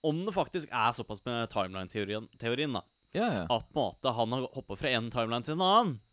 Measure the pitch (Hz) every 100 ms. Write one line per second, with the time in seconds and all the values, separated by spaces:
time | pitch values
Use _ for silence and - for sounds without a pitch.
0 | 160 156 196 190 160 180 151 123 110 120
1 | 113 104 - 120 113 110 95 95 92 107
2 | 101 107 113 - 117 123 151 110 - _
3 | _ 180 233 117 85 113 - 156 110 -
4 | 135 117 113 127 127 131 - 101 151 123
5 | 117 120 113 120 120 160 185 214 226 113
6 | _